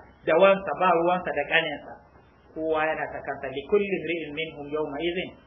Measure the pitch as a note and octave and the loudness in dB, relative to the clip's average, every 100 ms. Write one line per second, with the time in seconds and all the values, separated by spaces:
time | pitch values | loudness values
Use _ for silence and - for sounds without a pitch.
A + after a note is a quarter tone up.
0 | - - - D#3+ G3 F#3+ D#3+ D3 F#3 E3+ | -20 -8 0 6 6 6 0 0 4 4
1 | F3 F3+ E3 C#3+ - E3 D#3 C#3+ - - | 4 2 0 -4 2 2 2 -4 -12 -20
2 | - - _ _ _ D#3+ D#3+ D#3 D#3 D#3 | -20 -20 _ _ _ -6 0 2 2 -2
3 | C#3 C#3 D3 C3 C3+ C3+ - G#3 G3 F3+ | -6 -8 -10 -8 -8 -8 0 0 0 -2
4 | D#3 E3 D3+ D3 D#3+ D3 C#3+ D3+ D3 C#3 | -4 -6 -6 -8 -8 -10 -6 -4 -4 -4
5 | E3+ F3 A#2 - | -4 -4 -8 -12